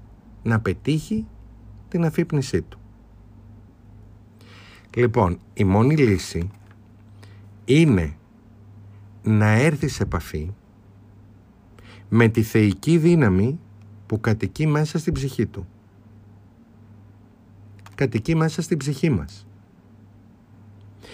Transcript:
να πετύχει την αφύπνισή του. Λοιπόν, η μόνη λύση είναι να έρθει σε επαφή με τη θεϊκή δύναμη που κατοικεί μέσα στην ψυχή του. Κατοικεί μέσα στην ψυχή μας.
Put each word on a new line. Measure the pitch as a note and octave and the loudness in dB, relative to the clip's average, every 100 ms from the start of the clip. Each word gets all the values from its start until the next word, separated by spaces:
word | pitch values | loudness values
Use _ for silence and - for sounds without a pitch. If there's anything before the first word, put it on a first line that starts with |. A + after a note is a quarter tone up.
| - - - - | -20 -20 -20 -10
να | - A#2 | -2 -2
πετύχει | G#2+ F2+ - D#3 - G#3+ A3 - - - - - - | -2 -4 -4 -4 -4 -8 -8 -16 -20 -20 -20 -20 -8
την | F3+ E3 | -2 -2
αφύπνισή | D#3 E3+ D3+ C3+ F#2 | -2 -2 -2 -2 -6
του. | - - - - - - - - - - - _ - - - - - - - - - - - - | -6 -18 -20 -20 -20 -20 -20 -20 -20 -20 -20 _ -20 -20 -20 -20 -20 -20 -20 -20 -20 -20 -12 0
Λοιπόν, | A#2+ A#2+ F#2 F2+ - | 0 2 2 0 -10
η | - | -4
μόνη | G2 G2 B2 D#3 | 0 2 2 2
λύση | B2+ F#2+ - E2+ F2+ - - - - - - - - - - - - | 2 2 -2 -8 -8 -10 -20 -20 -20 -20 -20 -20 -20 -20 -20 -20 0
είναι | D3 E3 G2 D#2+ - _ - - - - - - - - - | 4 6 4 0 -8 _ -20 -20 -20 -20 -20 -20 -20 -20 -10
να | - A2 G#2+ | 0 2 4
έρθει | A2 D3 D3+ C#3+ | 4 2 0 -4
σε | - | -4
επαφή | F#2+ F2+ - D#2+ D#2+ G2+ _ - - - - - - - - _ - - - - - | -4 -4 -6 -10 -10 -12 _ -20 -20 -20 -20 -20 -20 -20 -20 _ -20 -20 -20 -20 -2
με | A2 A#2 | 2 4
τη | A2+ | 2
θεϊκή | A2 A2+ G#2+ F#2 - E3 | 0 2 2 0 0 2
δύναμη | D#3+ F3 A#2+ F#2 A2 D#3 - - - - - | 4 4 4 2 0 -2 -12 -20 -20 -20 -8
που | G#2+ | -6
κατοικεί | A2+ G#2+ F#2+ - D3+ | -2 -4 -4 -4 -2
μέσα | D3 D#3 E3+ | 0 -2 -4
στην | D#3 | 0
ψυχή | D3 C3+ - A2+ | 0 -2 -4 -4
του. | - F2+ - - - - - - - - - - - - - - - - _ - - - - - - | -4 -16 -20 -20 -20 -20 -20 -20 -20 -20 -20 -20 -20 -20 -20 -20 -20 -20 _ -20 -20 -20 -20 -20 -4
Κατοικεί | C3+ A2+ G#2+ D#3+ | -2 -2 -2 0
μέσα | D#3+ - | 0 -2
στην | E3 E3 | -4 -4
ψυχή | C3+ C#3+ E3+ | -4 -2 0
μας. | A2 C#2+ - - - - _ _ - - - - - _ - - - - - - | -2 -4 -14 -20 -20 -20 _ _ -20 -20 -20 -20 -20 _ -20 -20 -20 -20 -20 -20